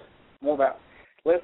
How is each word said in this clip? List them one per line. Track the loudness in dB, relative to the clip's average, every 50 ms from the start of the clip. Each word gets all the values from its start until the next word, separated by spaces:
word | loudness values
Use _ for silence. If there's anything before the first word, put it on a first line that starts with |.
| -20 -20 _ _ -20 _ _ _
more | -4 -4 0
about, | 0 0 0 0 -4 -18 -20 -20 -20 -20 -20 _ _ _
less | 0 0 0